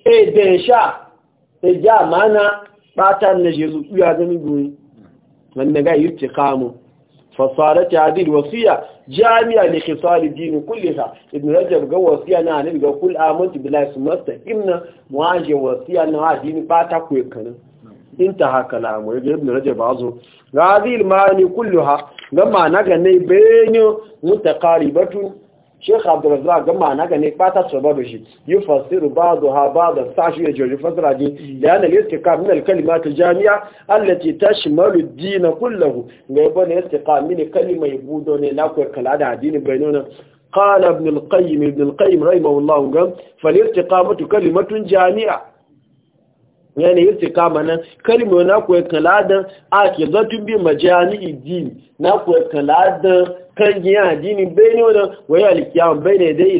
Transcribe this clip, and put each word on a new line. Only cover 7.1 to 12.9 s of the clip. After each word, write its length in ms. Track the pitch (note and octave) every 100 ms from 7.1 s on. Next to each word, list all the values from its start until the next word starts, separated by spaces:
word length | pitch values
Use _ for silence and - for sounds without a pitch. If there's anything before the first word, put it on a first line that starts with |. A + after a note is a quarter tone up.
| _ _ -
Fasarat 560 | C3+ C3 D3+ D#3+ F3
hadhihi 320 | E3+ D#3 E3 D#3+
alwasiya 560 | D3 C#3+ A#3 G#3+ C#3 - - -
jami'a 580 | C#3 A3+ A3+ A#3 A3+ F3
li 100 | D#3+
khisal 420 | E3 D#3 F3 E3+
ad-din 360 | D#3 C#3 E3 D3+ D3
kulliha. 460 | A3+ F3+ C#3+ A2+ - _
Ibn 200 | C#3+ D3
Rajab 360 | E3 F3+ E3 C3+
ga 80 | F3
wasiya 440 | F3 D3 - F3+
na 200 | E3 D3+
ne 160 | D#3 D#3+
ga 140 | C#3+